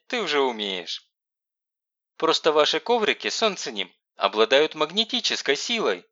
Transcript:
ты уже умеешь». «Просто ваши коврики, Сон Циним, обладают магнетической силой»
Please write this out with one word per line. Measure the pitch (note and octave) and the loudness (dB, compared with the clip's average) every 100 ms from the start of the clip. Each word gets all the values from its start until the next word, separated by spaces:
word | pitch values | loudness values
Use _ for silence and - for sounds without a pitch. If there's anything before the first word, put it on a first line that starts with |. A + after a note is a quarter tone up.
| - | -8
ты | B3 | -6
уже | F3+ D3 | -2 0
умеешь». | C3 A2 G#2 F#2 E2+ - _ _ _ _ _ _ _ _ _ _ _ - | 0 -2 -6 -6 -8 -12 _ _ _ _ _ _ _ _ _ _ _ -4
«Просто | D#3+ D3+ E3 | 0 2 2
ваши | D3+ D3 D#3 | 4 2 2
коврики, | - A#3+ G#3 A#2 G#2 | 0 0 0 -2 -2
Сон | - A3 F3+ | -2 -2 -2
Циним, | D3+ G#2+ F#2 _ _ - | -8 -8 -8 _ _ -2
обладают | G2 G#2 A2 C3+ D#3 | -2 2 4 6 4
магнетической | D#3 D3+ F#3+ A3+ B3 - - - C#3+ | 0 -4 -2 -4 -2 -4 -4 0 -2
силой» | - A#3 C#3+ F2+ - | -2 -2 0 -2 -6